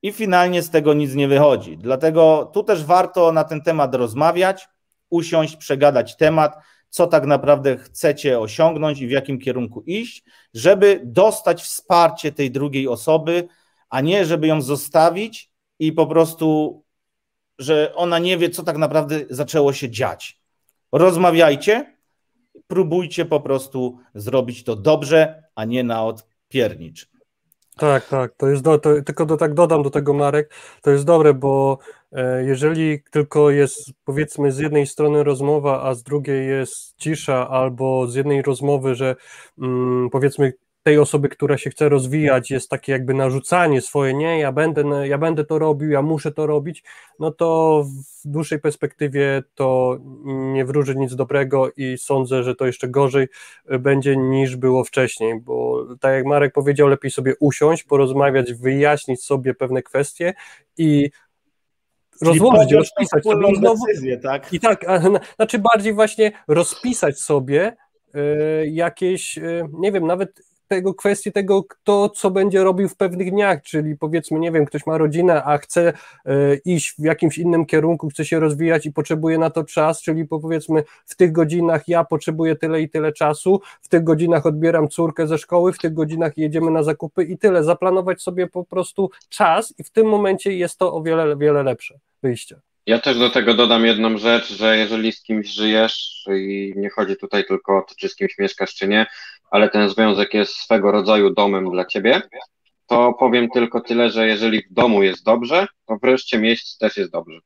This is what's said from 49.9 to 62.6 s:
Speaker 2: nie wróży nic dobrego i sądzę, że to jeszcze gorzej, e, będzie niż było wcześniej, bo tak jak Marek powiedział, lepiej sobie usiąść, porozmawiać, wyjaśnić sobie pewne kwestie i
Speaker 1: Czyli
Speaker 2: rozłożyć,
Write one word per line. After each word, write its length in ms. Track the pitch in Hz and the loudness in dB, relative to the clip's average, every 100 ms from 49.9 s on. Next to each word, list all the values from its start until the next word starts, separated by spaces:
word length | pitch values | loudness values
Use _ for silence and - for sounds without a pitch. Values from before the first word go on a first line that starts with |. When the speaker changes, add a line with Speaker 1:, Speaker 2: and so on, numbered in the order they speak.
| 131 131 131 | -2 -10 -18
Speaker 2:
nie 400 | 139 135 135 135 | -10 -6 -4 -2
wróży 320 | 131 139 139 135 | 0 0 -2 -2
nic 180 | 135 | -4
dobrego 560 | 127 131 139 135 135 131 - | -4 -2 -2 0 0 0 -2
i 220 | 131 127 | -8 -8
sądzę, 440 | - 139 127 131 | -2 -2 0 -2
że 120 | 123 | -2
to 120 | 123 131 | -2 -4
jeszcze 220 | 120 131 | -4 -4
gorzej, 400 | 127 139 139 131 - - - _ | 0 2 2 -2 -6 -20 -20 _
e, 100 | 131 | -4
będzie 380 | 131 139 135 135 | 0 0 2 0
niż 400 | 131 135 135 127 | 0 0 0 0
było 280 | 131 127 | 0 2
wcześniej, 560 | 120 - 127 - 113 113 | 0 -2 -2 -2 -4 -4
bo 460 | 120 123 123 123 123 123 | -6 -6 -2 -4 -6 -4
tak 120 | 135 | 0
jak 140 | 135 131 | 0 2
Marek 260 | 147 143 | 2 2
powiedział, 360 | 147 143 139 143 | 0 0 4 4
lepiej 220 | 139 139 | 4 -2
sobie 240 | - 131 131 | -4 -2 0
usiąść, 440 | 147 - 151 160 | 0 2 0 0
porozmawiać, 680 | - 143 135 135 139 135 123 | 0 2 2 2 2 2 -2
wyjaśnić 720 | 120 127 135 147 147 - 127 | -4 -2 2 2 0 -2 -8
sobie 300 | - 139 127 | -4 -4 -2
pewne 280 | 123 131 127 | -4 -4 -4
kwestie 520 | - 135 139 - 175 - - - _ - | -4 -4 -4 -4 -6 -6 -16 -20 _ -2
i 320 | 160 147 143 _ _ _ _ _ _ _ _ _ _ _ | 2 2 0 _ _ _ _ _ _ _ _ _ _ _
Speaker 1:
Czyli 120 | 160 | 2
Speaker 2:
rozłożyć, 300 | 160 220 220 | 4 6 6